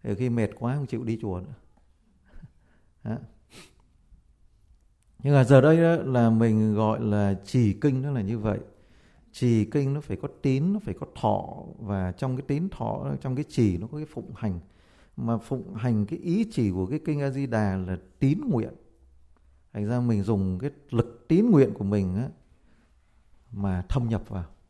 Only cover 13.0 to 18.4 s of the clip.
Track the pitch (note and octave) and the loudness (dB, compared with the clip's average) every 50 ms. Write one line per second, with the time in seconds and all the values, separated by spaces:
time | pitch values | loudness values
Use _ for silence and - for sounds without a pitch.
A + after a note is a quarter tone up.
13 | - C#3 C#3 C#3 - C3+ - - D3+ - - - A#2 G2+ F2+ E2+ G2+ C3 D3+ D3+ | -6 -8 -8 -6 -6 -6 -6 -6 -8 -4 0 2 2 2 2 -2 -8 -10 -12 -12
14 | D#3 - - C3 G2+ - A2+ - B2 G#2 F2+ E2+ - _ _ _ _ _ _ _ | -12 -12 -12 -14 -14 -14 -12 -8 -6 -6 -6 -6 -10 _ _ _ _ _ _ _
15 | _ _ _ - A#2+ A2+ A#2 G#2+ - - C3+ B2+ - - G2 A2 A2 B2 A2+ G#2+ | _ _ _ -8 -4 -2 -4 -4 -4 -6 -8 -8 -8 -12 -10 -4 -2 0 0 0
16 | G#2 - E3 - - F3 E3 G#3+ A3+ A3+ - - A#2 G2 F2+ F#2 F#2+ F2+ C#3 D#3 | 0 -2 -6 -8 -4 -2 0 0 -2 -2 -2 -2 0 0 0 -2 -2 -2 -4 -6
17 | - D#3+ D3+ D3 C#3+ C#3 C3 C#3 C#3 B2+ A2+ A2 G#2+ G2 F#2+ F#2+ F#2 F2+ F#2 F2 | -4 -4 -4 -2 -2 -4 -4 -4 -4 -2 0 0 0 0 -2 -2 -4 -4 -6 -8
18 | - - _ _ - B2+ D#3 G#3+ | -8 -20 _ _ 2 2 2 0